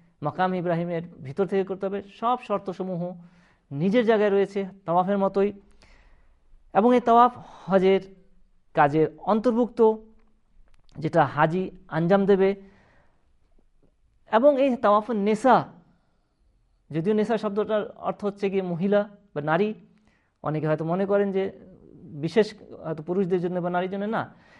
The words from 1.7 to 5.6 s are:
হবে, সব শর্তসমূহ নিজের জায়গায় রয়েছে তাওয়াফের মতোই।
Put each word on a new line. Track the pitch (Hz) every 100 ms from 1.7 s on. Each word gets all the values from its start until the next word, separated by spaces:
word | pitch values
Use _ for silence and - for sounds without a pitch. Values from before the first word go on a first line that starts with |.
| 185 196
হবে, | 196
সব | 196 - 233 247
শর্তসমূহ | - 202 202 180 185 175 175 180 - _ _ _ _
নিজের | 139 185 247 220
জায়গায় | 220 208
রয়েছে | 196 190 196 190 -
তাওয়াফের | - 175 185 202
মতোই। | 196 196 202 202